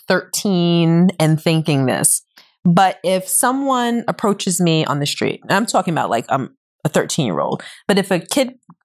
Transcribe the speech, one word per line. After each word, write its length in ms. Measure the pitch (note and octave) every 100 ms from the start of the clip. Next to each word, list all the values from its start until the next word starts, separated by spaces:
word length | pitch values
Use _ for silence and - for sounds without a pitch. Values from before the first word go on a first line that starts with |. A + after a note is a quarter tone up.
| -
thirteen, 1000 | F#3 - - G#3 F3+ E3+ E3+ E3 E3+ F3+ -
and 200 | D#3 D#3+
thinking 440 | E3+ D#3+ D#3 C3+ B2+
this. 380 | D2 - - _ - - _ F3
But 340 | F3 F#3+ -
if 240 | F#3 F#3 F#3
someone 760 | - B3+ C4+ C#4 B3 A#3+ A#3+ -
approaches 520 | - - G#3 G3 F3+
me 240 | E3+ D#3+ -
on 140 | C#3+
the 80 | D3
street, 340 | - A2 -
and 80 | -
I'm 120 | F#3+ A#3
talking 260 | A3+ F3+
about, 160 | C#3+ G2
like, 160 | A#2 -
I'm 260 | C3+ A#2+ _ _ _
a 60 | D3+
thirteen-year-old, 720 | F#3 - - A#2+ D2 C#2 - - - -
but 100 | G3
if 120 | F#3+
a 80 | F3+
kid 360 | - - B3 - _ -